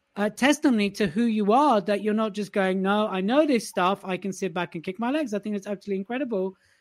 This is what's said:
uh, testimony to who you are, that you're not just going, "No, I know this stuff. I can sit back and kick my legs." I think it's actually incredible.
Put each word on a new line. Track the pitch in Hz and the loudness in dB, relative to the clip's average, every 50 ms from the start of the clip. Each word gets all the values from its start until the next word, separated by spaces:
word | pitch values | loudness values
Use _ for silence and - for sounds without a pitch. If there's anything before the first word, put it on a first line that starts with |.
| _ _ - - | _ _ -6 -2
uh, | 208 214 | -2 -2
testimony | - - 240 277 294 294 - 285 240 214 202 202 | 0 2 2 2 4 4 2 2 2 2 2 0
to | 196 - 220 175 | 0 0 -2 0
who | 151 214 240 | 0 0 0
you | 233 220 214 208 196 214 | 0 0 2 2 4 4
are, | 262 302 294 233 208 | 6 6 6 4 2
that | 180 208 202 208 202 | 2 0 -2 -2 0
you're | 214 208 | 0 0
not | 220 220 214 190 | 0 0 -2 -4
just | 208 208 - | -6 -8 -4
going, | - 208 190 190 185 196 | -2 0 0 0 0 0
"No, | 185 196 202 214 214 214 | 0 2 2 2 0 0
I | 190 190 | -2 -2
know | 190 202 247 294 320 | -2 2 2 2 4
this | 294 262 220 - - | 4 2 0 0 -2
stuff. | - 196 180 185 202 196 - | -2 0 2 2 2 0 -4
I | 190 185 180 | -6 -6 -6
can | 185 196 180 | -6 -6 -6
sit | - 196 185 160 | -6 -6 -4 -4
back | 185 175 165 - | -4 -4 -4 -6
and | 170 151 | -8 -8
kick | 190 185 - | -8 -8 -6
my | 226 240 | -4 -2
legs." | 277 320 311 220 208 | -2 -2 -2 -4 -4
I | 202 | -6
think | - 214 208 | -6 -6 -6
it's | 202 196 208 | -6 -6 -8
actually | 202 190 - 208 196 | -10 -8 -6 -6 -6
incredible. | 190 196 - 240 262 294 240 226 190 190 190 185 _ _ _ _ _ | -6 -4 -6 -6 -6 -4 -4 -2 -2 -4 -4 -6 _ _ _ _ _